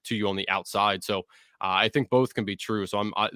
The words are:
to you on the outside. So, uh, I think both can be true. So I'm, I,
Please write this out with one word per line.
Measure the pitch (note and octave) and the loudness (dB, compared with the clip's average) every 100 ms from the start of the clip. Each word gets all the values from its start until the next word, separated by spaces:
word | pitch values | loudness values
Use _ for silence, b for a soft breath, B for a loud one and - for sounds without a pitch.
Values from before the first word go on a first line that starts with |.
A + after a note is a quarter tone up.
| - | -6
to | A2 | -2
you | G#2 | 0
on | G2 | 0
the | F#2+ | 0
outside. | F#2+ - G2+ G#2 G2 | -2 -2 0 2 2
So, | - G2+ - b b b | -2 -4 -4 b b b
uh, | F#2+ F#2+ | 0 2
I | A2 | 4
think | C#3+ B2+ | 2 2
both | B2+ B2+ | 2 2
can | - G2+ | 0 -4
be | G2 | -4
true. | - G#2+ G2 | -4 -2 -2
So | G2+ | -2
I'm, | G#2 - | -2 0
I, | G#2+ | -2